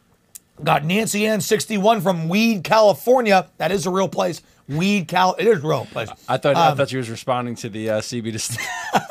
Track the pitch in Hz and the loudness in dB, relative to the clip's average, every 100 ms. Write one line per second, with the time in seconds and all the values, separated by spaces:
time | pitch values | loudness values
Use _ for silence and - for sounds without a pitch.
0 | _ _ _ - _ - 151 151 151 202 | _ _ _ -20 _ -8 -2 0 0 -2
1 | 226 202 214 214 - 208 - 208 208 226 | 0 0 0 0 0 -2 0 0 2 2
2 | 175 170 165 202 226 208 - 220 208 165 | 0 -2 0 2 2 0 2 4 6 4
3 | 240 262 220 190 - - 160 190 180 185 | 2 2 4 2 2 -6 -2 -2 -2 -2
4 | 190 - 185 160 _ _ - 147 196 208 | -2 -2 -4 -4 _ _ -8 -2 0 0
5 | 156 180 185 - 202 190 151 139 104 123 | 0 2 2 2 2 2 2 -2 -4 -8
6 | 110 - - 131 147 147 165 143 131 131 | -8 -10 -4 -2 2 4 4 4 -2 -2
7 | 113 113 - 123 120 117 120 107 110 107 | -6 -8 -4 -4 -4 -8 -10 -6 -2 -2
8 | - 120 110 110 - 117 - - 906 - | -2 -6 -6 -6 -6 -8 -8 -8 -4 -4
9 | - | -4